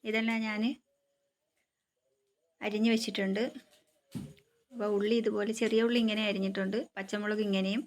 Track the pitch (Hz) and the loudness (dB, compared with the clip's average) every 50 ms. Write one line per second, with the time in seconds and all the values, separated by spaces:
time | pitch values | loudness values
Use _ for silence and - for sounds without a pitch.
0 | _ 220 214 220 220 226 226 226 220 220 214 214 220 240 262 - _ _ _ _ | _ -2 -2 0 0 0 0 -2 -2 -4 -2 0 0 -2 -2 -4 _ _ _ _
1 | _ _ _ _ _ _ _ _ _ _ _ _ _ _ _ _ _ _ _ _ | _ _ _ _ _ _ _ _ _ _ _ _ _ _ _ _ _ _ _ _
2 | _ _ _ _ _ _ _ _ _ _ _ _ - 208 208 214 220 233 226 220 | _ _ _ _ _ _ _ _ _ _ _ _ -6 -4 0 2 4 4 4 4
3 | 226 - 196 - 196 190 190 202 233 262 - 262 - _ _ _ _ _ _ _ | 0 -2 -2 -2 0 0 0 0 -2 -4 -4 -10 -20 _ _ _ _ _ _ _
4 | _ _ - - - - 151 - _ _ _ _ _ _ 262 240 208 208 208 202 | _ _ -12 -12 -12 -12 -16 -20 _ _ _ _ _ _ -8 -6 -2 0 0 0
5 | 202 208 233 233 220 226 214 208 208 214 220 - 247 214 202 220 226 233 240 240 | 2 2 2 2 2 0 0 0 -2 -2 -2 0 0 2 4 4 4 4 4 4
6 | 226 220 214 214 220 214 202 190 190 190 190 196 190 190 196 220 294 - _ - | 2 2 2 0 0 0 0 0 0 -2 -2 -2 -2 -2 -2 -4 -6 -6 _ -12
7 | 196 196 - 208 208 208 214 208 214 202 196 190 190 190 202 226 302 | -8 -6 -4 -4 -2 -2 0 0 0 2 2 2 2 2 0 -2 -4